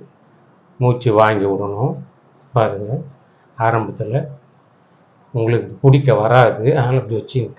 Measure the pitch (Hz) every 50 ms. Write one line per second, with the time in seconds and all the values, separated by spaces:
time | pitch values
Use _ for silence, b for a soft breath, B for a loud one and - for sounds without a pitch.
0 | - - _ _ _ _ _ _ _ _ _ _ _ _ _ - 127 123 120 123
1 | - 123 104 107 110 107 110 104 98 98 95 95 101 101 101 101 123 156 180 -
2 | - - _ _ _ _ _ _ _ _ - 120 113 101 101 98 104 101 120 165
3 | - - - _ b b b b b _ _ - 113 113 113 113 113 95 98 -
4 | 110 104 113 - - - - - _ _ _ _ _ _ _ _ _ _ _ _
5 | _ _ _ _ _ _ - 120 113 113 120 113 - - - - - 135 135 143
6 | 131 131 113 104 104 113 120 127 127 110 - 101 110 131 160 156 123 123 127 131
7 | - 107 113 107 101 - - 131 113 104 -